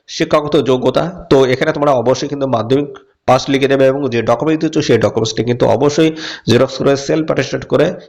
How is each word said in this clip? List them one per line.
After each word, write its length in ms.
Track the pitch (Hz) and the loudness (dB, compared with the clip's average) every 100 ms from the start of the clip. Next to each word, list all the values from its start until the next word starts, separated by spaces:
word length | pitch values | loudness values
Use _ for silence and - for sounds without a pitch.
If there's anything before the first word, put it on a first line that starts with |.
| - | -12
শিক্ষাগত 480 | - 165 156 151 156 | -6 -2 0 0 0
যোগ্যতা। 680 | 131 127 127 143 165 - - | 0 0 0 -2 -4 -8 2
তো 160 | 139 131 | 4 4
এখানে 260 | 120 156 | 2 -2
তোমরা 200 | 151 147 | 0 0
অবশ্যই 360 | 127 117 131 143 | 2 0 -2 -4
কিন্তু 200 | 139 135 | -4 -2
মাধ্যমিক 500 | 117 110 135 139 - - _ - | -2 0 -2 -2 -10 -20 _ 0
পাস 240 | 127 - | 0 2
লিখে 180 | 139 135 | 0 2
দেবে 180 | 135 135 | 4 2
এবং 240 | 135 139 | 2 -2
যে 120 | 117 | -2
ডকুমেন্টস 440 | 120 - 151 156 160 | 0 0 0 0 -2
দিচ্ছ, 120 | 156 | -2
সেই 200 | 151 117 | 0 2
ডকুমেন্টসটি 460 | 104 110 110 - | 0 0 -2 -2
কিন্তু 220 | 113 120 120 | -4 0 0
অবশ্যই 460 | 110 143 156 160 160 - - - | 2 0 2 0 -2 -10 -8 0
জেরক্স 280 | 117 131 - | 2 2 0
করে 200 | 143 135 | 0 0
সেলফ 280 | - 156 156 | -2 -2 -2
অ্যাটাস্টেড 400 | 143 131 - - | -2 -4 -6 0
করে 280 | 131 160 185 | 2 2 -2